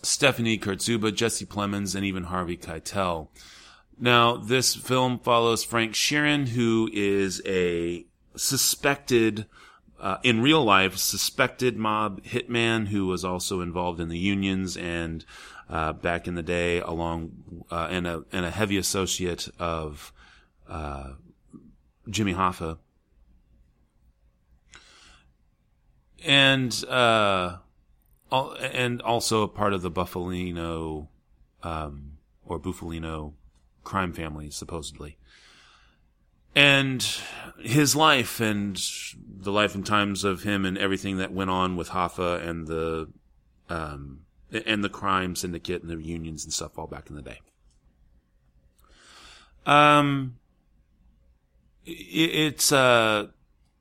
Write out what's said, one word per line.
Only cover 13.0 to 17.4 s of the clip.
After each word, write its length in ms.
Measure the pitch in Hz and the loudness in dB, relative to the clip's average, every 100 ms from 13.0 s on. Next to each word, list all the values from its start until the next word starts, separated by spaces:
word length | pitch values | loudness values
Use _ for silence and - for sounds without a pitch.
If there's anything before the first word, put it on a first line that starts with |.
| 92 | 0
was 180 | 90 92 | 0 -2
also 340 | 90 - 95 | -4 -2 -4
involved 400 | 87 87 87 85 | -2 -2 -2 -2
in 80 | 82 | -4
the 80 | 85 | -2
unions 580 | 98 98 95 95 92 | 0 2 0 0 -2
and, 520 | 90 85 85 82 82 - - - - - | -6 -6 -4 -4 -8 -12 -18 -20 -20 -8
uh, 240 | 80 78 | -4 -4
back 340 | 76 87 85 90 | -2 -2 -2 -4
in 80 | |
the 80 | 87 | -6
day, 360 | 82 87 87 87 | -2 0 0 0
along, 840 | 82 82 82 82 82 - | -2 -4 -4 -4 -8 -12